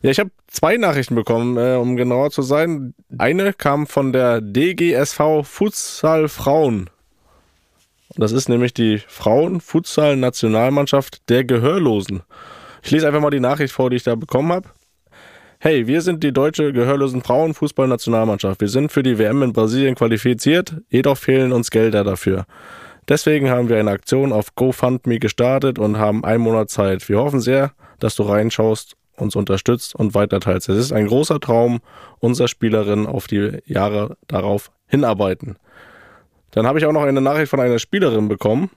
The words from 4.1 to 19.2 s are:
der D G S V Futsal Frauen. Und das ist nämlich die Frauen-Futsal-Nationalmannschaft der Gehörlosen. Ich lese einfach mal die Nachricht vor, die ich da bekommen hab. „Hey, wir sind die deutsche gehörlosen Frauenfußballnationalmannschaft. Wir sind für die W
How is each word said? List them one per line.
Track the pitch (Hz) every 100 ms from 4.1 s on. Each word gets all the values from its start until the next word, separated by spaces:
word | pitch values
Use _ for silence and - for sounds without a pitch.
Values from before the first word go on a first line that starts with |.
der | 127 123 117
D | 107 101 160
G | 170 170
S | 131 143
V | - 151 156
Futsal | 143 - 208 - - - 156 160 156
Frauen. | - - 147 147 110 92 _ _ _ _ _ _ _ _ _ _ _ _
Und | -
das | 110
ist | 120 -
nämlich | 120 120
die | - 113 107 -
Frauen-Futsal-Nationalmannschaft | - - 117 170 185 - 165 175 - 151 139 127 123 113 110 123 143 143 139 131 - -
der | 120
Gehörlosen. | 127 123 123 185 156 107 95 95 - - - - - -
Ich | -
lese | 151 156
einfach | 147
mal | 147
die | 143
Nachricht | 123 147 139
vor, | - 127
die | 123
ich |
da | -
bekommen | 117 - 127 151
hab. | 180 - _ _ _ _ - - - - _
„Hey, | 156 151 113
wir | 151
sind | 170 165
die | 151
deutsche | 127 143 160 147
gehörlosen | 127 123 139 135 127
Frauenfußballnationalmannschaft. | - 123 160 156 147 - 131 123 - 113 110 101 101 95
Wir | 104
sind | 117 147
für | -
die | 131
W | 113